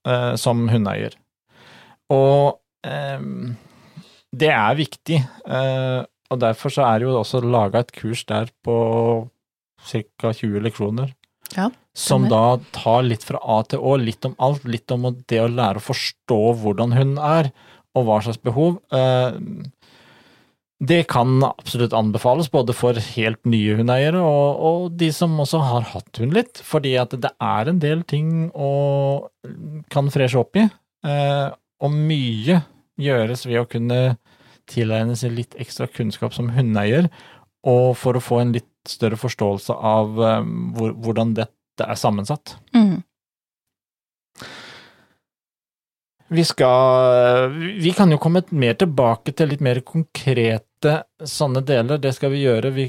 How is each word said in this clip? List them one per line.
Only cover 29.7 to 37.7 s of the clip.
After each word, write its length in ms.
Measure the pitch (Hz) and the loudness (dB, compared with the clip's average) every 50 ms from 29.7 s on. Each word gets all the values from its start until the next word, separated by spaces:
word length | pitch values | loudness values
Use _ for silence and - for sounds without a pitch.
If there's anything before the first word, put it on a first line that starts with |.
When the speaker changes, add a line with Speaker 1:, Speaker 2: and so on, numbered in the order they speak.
| 151 156 - - | -14 -14 -14 -4
Speaker 1:
kan 180 | - 143 139 139 | -2 0 0 0
freshe 300 | - 147 127 120 127 127 | 2 2 2 2 2 2
opp 160 | 117 - - | 0 2 4
i, 80 | 196 226 208 - _ _ _ _ _ - | 4 4 4 2 _ _ _ _ _ -6
eh, 460 | 147 143 143 139 143 143 143 139 143 139 - _ _ _ _ | -4 -2 0 0 0 0 0 -2 -4 -6 -12 _ _ _ _
og 100 | 143 143 | -2 -2
mye 720 | 147 151 151 156 156 143 127 120 113 107 110 151 185 170 143 - _ _ _ _ _ - | 0 0 0 0 0 0 0 -2 -2 -2 0 2 2 2 2 -2 _ _ _ _ _ -4
gjøres 460 | 139 143 131 120 110 113 123 120 - | -2 0 2 2 0 0 -2 -6 -4
ved 140 | 127 117 120 | -2 -2 -2
å 80 | 120 - | -2 -2
kunne 480 | - 117 117 120 123 127 127 131 123 - _ _ _ _ _ _ _ _ _ | -4 -4 -2 0 0 2 2 2 0 -2 _ _ _ _ _ _ _ _ _
tilegne 480 | - - 120 113 110 110 110 113 117 120 | -6 -4 -2 -2 0 0 0 0 -2 -2
seg 160 | 113 127 120 | -4 -4 -4
litt 220 | 117 120 - - - | -4 -6 -8 -10 -12
ekstra 300 | - 123 - - - 127 | -14 -14 -12 -10 -10 -10
kunnskap 460 | - - - 117 107 - - 113 117 - | -8 -6 -6 -6 -6 -4 -6 -6 -6 -6
som 140 | - 127 117 | -6 -6 -2
hundeeier, 580 | 117 135 127 113 107 101 104 104 123 165 180 160 - - - - - - _ _ _ _ - | 0 0 0 2 0 0 2 2 2 2 2 0 -2 -8 -18 -20 -20 -20 _ _ _ _ 0
og 300 | 131 | 2